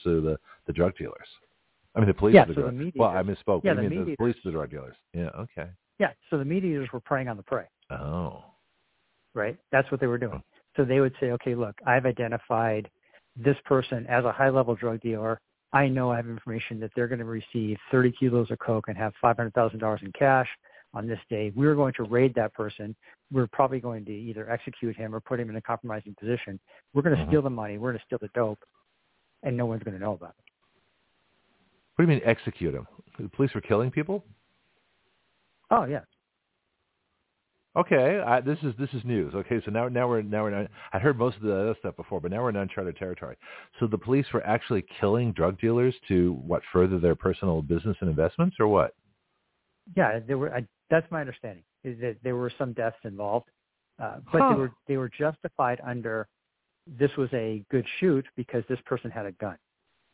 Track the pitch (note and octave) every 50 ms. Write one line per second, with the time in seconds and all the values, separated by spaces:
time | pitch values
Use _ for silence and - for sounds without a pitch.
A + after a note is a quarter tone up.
0 | - F2+ E2+ E2 D#2 D#2 D#2 D2+ - _ - _ _ - D#2 D#2+ F2 F#2 F#2+ -
1 | - - - - - - - - _ _ _ _ _ _ _ _ _ _ _ A2+
2 | A2 G2+ F#2 - G2 G#2+ A2+ - - E2+ D#2+ D2 C#2 C#2 B2 B2+ D3 F3 F3 C3+
3 | A#2 G#2 F2 F#2 F#2 G2 G2 - - - G2+ F2 - G3 E3 G#2 G#2 G2+ - F3+
4 | F#2+ E2+ G#2+ - A2 A#2+ A#2 - _ F#2+ D#2+ D#2+ D2+ C2 D2+ D2 C2+ B1+ B1 _
5 | _ _ - E2+ F2 D#2 - D2+ G#2+ - - - D2+ F2 F2+ _ _ _ _ _
6 | G#3 D#3+ - _ _ _ - D3 C#3 C#3 E3 F#3+ F#3+ F3+ D#3 C#3+ C3+ A#2+ - B2
7 | - - D3 C3 C3 B2 A2+ G2+ G2 - C3+ A#2 F2 - _ _ _ _ - -
8 | - D2 D#2 F2 F2 C#2+ - - - - _ _ _ _ _ _ _ _ _ _
9 | _ _ _ _ _ _ _ A#2 G#2 G#2+ D3 - _ _ - C3+ C3+ - C#3+ B2+
10 | C#3 B2 A#2+ A#2+ B2 A2+ F2 C#2 - _ _ _ _ _ _ - C#3+ B2 C3 C3+
11 | C3+ C3 C3 - C#3 B2 A#2+ A#2+ - C3 A#2+ A#2+ A#2+ G#2 G2+ - - C3 B2 C3
12 | C3 C3 A#2+ - A#2+ A2+ A#2 A#2 - _ B2 A2+ A#2 A2+ A2 G#2+ G#2 - _ _
13 | _ _ _ _ _ _ _ B2 A#2 C#3 C#3 - - - C#3+ C3 B2+ - - A#2+
14 | A#2+ B2 B2 A#2+ B2 A#2+ A2 - C#3 C3+ C3 C3+ B2+ A#2 A#2 G#2+ - A#2+ A2+ A2
15 | - A#2+ A2+ G#2+ A2 A2 A2+ - - _ _ _ _ _ - C3+ C#3 C3+ C3 C3
16 | B2+ B2 B2 A#2 A#2+ A#2 A#2 A2 - A#2+ A2+ A2+ - - A#2 A2 A2 G#2+ - -
17 | A#2+ A#2 C3 A#2+ A#2 A2+ A2+ A2 - - - A#2+ A2 G#2+ G#2+ - - - - B2+
18 | B2 B2+ A#2+ - C#3 B2+ A#2+ A#2+ A#2 - A#2 - - - A2+ A2 G#2+ - G#2 F#2
19 | A2 G#2+ - - - A#2+ A#2 - A#2+ A2+ - B2 A#2 A2+ G2 A2+ A2 A2 G#2+ G#2
20 | G2+ G2 F#2 - C#3+ C#3 C3+ C3 B2+ - - - _ - _ - - _ - G#2+
21 | G#2+ A#2 A#2 F#2+ - _ A#2 G#2+ G#2+ G#2 G2 A#2 C#3 D3+ D#3 C#3+ C#3+ C3 B2+ -
22 | A#2+ G#2 A#2 A#2+ C3 C3+ A#2+ B2 A2 G#2+ - - A2 G#2+ - - G#2+ G#2+ A2 -
23 | _ - - _ _ _ C#3+ C3+ B2 A2 - - C#3 C3+ C3+ C3 A2+ B2 A#2 A2
24 | G#2+ G2 G#2+ G#2 A#2 A#2 A2+ G#2+ A2 G#2+ A#2 A2+ - - B2 - - A#2 A2 -
25 | A2+ A2 A2 A2 - - C3 A#2+ A#2+ A2 G#2+ A2+ - - A#2 A#2 - A#2+ A2 G#2+
26 | G2+ G#2 G2+ - G2+ A2 B2 A#2 - - F#2+ F#2+ - _ _ - _ _ _ C#3+
27 | C#3+ F3 D3 C#3+ D#3 - D#3 D3+ C3+ C#3 B2+ A#2 G#2+ G#2 G#2 G#2 A2+ B2+ A#2+ A2
28 | - _ C3 A#2 - G2+ - A#2+ A#2+ A2 G#2+ - - _ _ _ _ _ _ _
29 | _ _ _ _ _ _ _ _ - D3 B2+ A#2+ B2 A#2 A2+ A2 G#2 G#2+ G2 F#2
30 | F#2+ G#2+ G2+ E2+ F2 F2 - _ _ _ _ _ _ _ _ _ _ _ _ _
31 | _ _ _ _ _ _ _ _ _ _ _ _ _ _ _ _ _ _ _ -
32 | E3+ E3+ D3+ C3 - A#2 A#2 - - A#2 - - F2+ E2 C2+ C2 B1 - - -
33 | - _ _ - A#2+ F2 - - C#3 C3+ - A2 - - A2 G#2 A#2+ B2+ - D3
34 | D3+ D#3 F#3+ G2+ - - G#2 _ _ _ _ _ _ _ _ _ _ _ _ _
35 | _ _ _ _ _ _ _ _ _ _ _ _ _ _ A3 A#3 E3+ B2 D3 -
36 | - _ _ _ _ _ _ _ _ _ _ _ _ _ _ _ _ _ _ _
37 | _ _ _ _ _ _ _ _ _ _ _ _ _ _ _ - F3 - F3 C#3
38 | B2+ C#3 F#3 G#3 - A#2 A#2+ B2+ - C3+ D3+ D#3 D3 C#3+ A2+ G#2+ C#3 C#3 - B2
39 | G#2+ B2 A#2+ G#2+ E2+ C#2+ D2+ G2 F#2+ - B2 A2+ - - G#2 A2+ A#2+ B2+ B2 B2
40 | B2+ B2 A#2+ A2+ G#2+ G#2 G#2 G#2+ G#2+ G#2+ G2+ G2+ G#2 G2 - - - - - G2
41 | F#2+ D3+ C#3 A#2 A#2+ B2+ A2+ G2+ G#2 G#2+ G2+ F#2+ G2+ A2 A2 - - F#2+ E2 -
42 | - - G#2 F#2 D2+ F2 F#2 A2 B2 B2 G#2+ G2+ G2 F#2+ - - F#2+ F2+ D#2+ -
43 | G2 F#2 F2+ - - C2+ A#1 - _ - - - - - _ - B2 A2+ G#2 G2
44 | - A2 C3 C#3 C#3 - - A2+ - G2+ G#2+ A#2 - - A#2+ G2 F2+ - - -
45 | - G2+ G#2 A#2 B2 A#2 G2 - D#2+ F2+ F#2+ F#2 - A2+ A#2 A#2+ B2 B2+ B2 -
46 | - - G2 F2+ F2 F2 F2 C2 C2 D#2+ E2+ - - - - F2+ F2+ F#2 F#2+ F2+
47 | E2 F2 D#2+ - - F#2+ F2+ - - F#2+ E2 D#2+ D2+ C#2+ E2+ E2 E2 A2 F#2 -
48 | - F2+ D#2 D2 D#2+ E2+ - - E3+ F#3 - - A2 G#2+ G#2 F#2+ C#2+ - - _
49 | _ _ _ _ _ _ _ _ _ _ _ _ _ _ _ _ _ - F3 F#3
50 | F3 A2+ G#2+ A#2 A2 A#2 C#3 C3 C#3 D#3 D3 B2 A#2+ - _ _ _ _ D#3 E3
51 | E3 - E3+ D#3+ D3 C3 A#2+ - - A#2 G2 F2 D#2+ _ _ _ _ C3+ A#2+ A2+
52 | A#2+ A#2+ A2 G#2 A#2 B2+ B2 B2 B2 B2 - - C#3+ B2+ A#2 A#2 A#2 A2+ A2 -
53 | _ A2+ G2+ G2 G#2 G2+ G#2 A#2+ - _ _ _ _ _ _ _ _ _ _ _
54 | B2+ A2+ G#2+ - B2 - - E3 C4+ C4 A#3 C#3 C3+ B2+ A#2 _ _ - C#3 C3+
55 | C3 A#2+ - - D3 D3+ D#3 - _ - - - C#3 B2 B2 B2 C#3+ B2+ B2 B2
56 | A2 A#2 A2 A2 G#2+ - _ _ _ _ _ _ _ _ _ _ _ - C#3+ A#2
57 | C3+ C#3 - - C3+ A#2+ - B2 A2+ A2 A2 G#2+ G#2 - - C3 A2+ - - -
58 | F#3 F#3 D3+ C3+ C3+ - _ - B2 - - A#2+ A2 - C3 A#2+ - - C3+ A#2+
59 | - A#2+ G2 A2+ G#2 G2+ F#2 - G#2+ G2+ F2 - _ _ _ _ _ _ _ _
60 | _ _